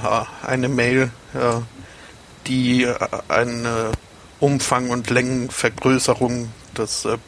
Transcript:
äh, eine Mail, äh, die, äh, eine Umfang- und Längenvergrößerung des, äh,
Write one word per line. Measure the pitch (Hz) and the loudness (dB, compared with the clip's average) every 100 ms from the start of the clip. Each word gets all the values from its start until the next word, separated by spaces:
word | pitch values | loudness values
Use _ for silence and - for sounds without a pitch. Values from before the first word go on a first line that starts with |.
äh, | 113 113 110 - - | 0 0 -2 -8 -4
eine | 127 127 | -2 0
Mail, | 131 120 131 127 117 - | 2 2 2 0 -4 -12
äh, | 135 123 117 117 - - - - - - - - | -2 0 0 -4 -12 -20 -20 -20 -20 -20 -14 -4
die, | 131 123 123 | 0 2 2
äh, | 123 120 104 - - | 2 0 -2 -4 0
eine | - 120 120 117 117 113 113 - - - - | 2 2 -2 -2 -2 -2 -4 -8 -20 -20 0
Umfang- | 143 139 - 123 123 | 2 2 2 0 2
und | 123 113 | -2 0
Längenvergrößerung | 123 127 127 127 - 120 - 131 131 - 120 127 123 113 110 - - | 2 2 0 -4 -2 -2 0 2 4 2 2 0 -2 -6 -12 -12 -6
des, | 110 - | -4 -4
äh, | 104 113 | -4 -4